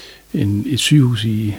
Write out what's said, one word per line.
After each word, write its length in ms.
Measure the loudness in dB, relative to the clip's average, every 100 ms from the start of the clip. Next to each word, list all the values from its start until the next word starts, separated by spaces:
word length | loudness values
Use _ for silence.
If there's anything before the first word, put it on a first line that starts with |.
| -20 -20 _
en, 320 | -4 -2 -2 -2
et 120 | -2
sygehus 460 | 2 4 4 0 -2
i 300 | -2 -4